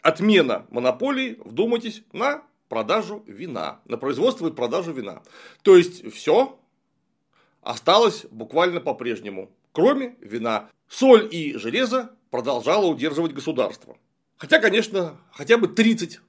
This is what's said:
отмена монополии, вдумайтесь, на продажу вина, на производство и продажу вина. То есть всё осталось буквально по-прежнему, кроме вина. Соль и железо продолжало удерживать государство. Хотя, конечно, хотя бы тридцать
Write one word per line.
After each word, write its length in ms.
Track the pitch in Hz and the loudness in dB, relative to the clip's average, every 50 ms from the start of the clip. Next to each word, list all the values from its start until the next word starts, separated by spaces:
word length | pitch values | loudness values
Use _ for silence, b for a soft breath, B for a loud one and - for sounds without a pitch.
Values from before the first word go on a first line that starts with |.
| - | 2
отмена 640 | 156 160 156 185 214 214 185 151 127 107 92 - _ | 2 0 2 2 4 4 4 4 2 -2 -6 -6 _
монополии, 680 | - 120 123 127 127 127 240 277 277 254 262 247 220 - - | -8 -2 0 0 0 0 -4 -4 -2 -4 -6 -8 -10 -16 -18
вдумайтесь, 600 | - 113 135 208 226 233 233 233 220 - - _ _ - | -12 -4 -4 -2 -2 -2 -4 -4 -10 -14 -14 _ _ -8
на 300 | 180 233 277 294 302 _ _ _ _ _ _ | -4 -4 -4 -4 -6 _ _ _ _ _ _
продажу 540 | 113 113 107 104 - - - 175 208 - - | -6 -6 -2 -2 -2 -2 -2 -6 -14 -16 -16
вина, 540 | - 98 101 165 175 127 98 80 73 - _ _ | -20 -18 -16 -14 -10 -8 -8 -8 -8 -10 _ _
на 120 | - 117 | -12 -10
производство 500 | 117 - 139 143 127 185 240 170 170 165 | -8 -6 -6 -4 0 0 0 0 -2 -6
и 40 | 165 | -6
продажу 400 | 156 - 123 113 131 180 175 170 151 | -4 -4 -6 -4 -4 -4 -6 -6 -10
вина. 300 | 131 107 98 85 - _ B B B B B B B _ | -10 -12 -12 -14 -16 _ B B B B B B B _
То 120 | 208 190 | 8 8
есть 380 | 180 170 - - - - 110 - | 8 8 4 -6 -14 -16 -16 -16
всё 460 | - - 151 156 226 269 269 - _ _ _ _ _ _ _ _ _ _ _ _ _ _ _ _ _ _ _ _ _ _ | -8 -2 2 2 2 2 0 -6 _ _ _ _ _ _ _ _ _ _ _ _ _ _ _ _ _ _ _ _ _ _
осталось 640 | - 117 113 _ 160 180 214 233 208 - - - - | -10 -10 -4 _ 4 4 4 4 2 0 -4 -14 -18
буквально 520 | - 113 113 110 127 160 175 180 175 170 | -16 -16 -16 -4 0 0 0 0 0 -4
по-прежнему, 680 | - 151 135 - 123 120 113 95 90 104 98 95 95 - _ _ _ _ | -4 -6 -6 -4 -6 -6 -6 -8 -8 -12 -12 -12 -14 -16 _ _ _ _
кроме 440 | _ - 170 262 285 269 269 247 - _ | _ 2 2 2 2 0 -4 -10 -12 _
вина. 500 | - 101 107 117 113 117 110 104 - - _ _ _ | -18 -12 -10 -6 -4 -2 -4 -4 -6 -10 _ _ _
Соль 400 | _ - - 262 269 247 220 214 214 | _ -4 2 8 8 8 8 8 2
и 260 | - 170 156 143 127 | -6 -6 -6 -6 -8
железо 540 | 113 101 113 131 240 262 226 240 262 233 240 - _ _ _ | -6 -8 -4 -2 -2 -2 -2 -2 -4 -6 -8 -18 _ _ _
продолжало 560 | - 123 110 131 135 120 113 - 170 214 202 | -8 -6 -4 -4 -4 -2 0 0 2 2 2
удерживать 460 | 175 151 127 131 156 143 151 170 165 139 | 0 0 -2 -4 -4 -2 -2 -4 -4 -6
государство. 640 | 135 139 160 147 127 113 95 - - - - - _ _ _ _ _ _ _ _ | -8 -8 -6 -2 -2 -2 -4 -4 -12 -20 -20 -20 _ _ _ _ _ _ _ _
Хотя, 200 | _ - 139 - 320 | _ 0 2 2 4
конечно, 600 | 214 208 190 226 220 - 196 196 175 160 139 - _ _ | 4 2 0 0 -2 -2 -4 -6 -6 -6 -10 -18 _ _
хотя 260 | _ - 143 - 226 | _ -16 0 2 2
бы 100 | 240 220 | 2 2
тридцать 520 | - - - 220 226 226 226 170 - - - _ | -2 0 2 2 2 2 0 -4 -10 -12 -20 _